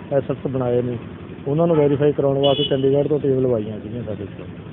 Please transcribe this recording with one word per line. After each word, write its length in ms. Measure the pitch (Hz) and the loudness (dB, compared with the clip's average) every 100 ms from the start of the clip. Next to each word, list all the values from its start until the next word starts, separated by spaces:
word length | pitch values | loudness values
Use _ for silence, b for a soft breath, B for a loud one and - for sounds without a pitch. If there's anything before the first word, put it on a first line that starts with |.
| - | -2
ਐਸੈਟਸ 360 | 143 - 131 143 | -2 -2 -6 -4
ਬਣਾਏ 340 | 131 123 123 | -2 0 0
ਨੇ 160 | 123 120 - - - - - | 0 -6 -10 -14 -14 -10 -4
ਉਹਨਾਂ 200 | 147 170 | 2 4
ਨੂੰ 80 | 160 | 4
ਵੈਰੀਫਾਈ 360 | 143 139 147 | 4 4 2
ਕਰਾਉਣ 260 | 143 139 139 | 2 2 4
ਵਾਸਤੇ 260 | 139 139 | 4 2
ਚੰਡੀਗੜ੍ਹ 440 | 143 139 135 139 143 | 2 2 4 2 2
ਤੋਂ 120 | 147 | 0
ਟੀਮ 200 | 139 131 | 2 2
ਲਵਾਈਆਂ 400 | 127 117 107 107 | 2 0 -2 -8
ਸੀਗੀਆਂ 240 | 101 117 | -8 -10
ਸਾਡੇ 220 | 107 98 98 | -8 -8 -10
ਕੋਲ। 200 | - 90 - - | -10 -14 -14 -14